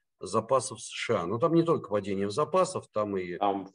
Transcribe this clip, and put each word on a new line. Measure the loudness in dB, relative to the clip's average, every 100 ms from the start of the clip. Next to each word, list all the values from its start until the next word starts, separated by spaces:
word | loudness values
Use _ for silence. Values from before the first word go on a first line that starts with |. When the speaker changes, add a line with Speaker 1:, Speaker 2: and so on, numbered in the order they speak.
| _ _
Speaker 1:
запасов | -4 -2 2 2 0 -8
С | -12
Ш | -6 0 0
А. | 0
Но | 0
там | 4
не | 4
только | 4 0 0
падение | -2 0 -2 -2
запасов, | -2 0 2 2 -2 -6
там | -4 -2 -2
и | -4 0
Speaker 2:
Там | 0 0 -4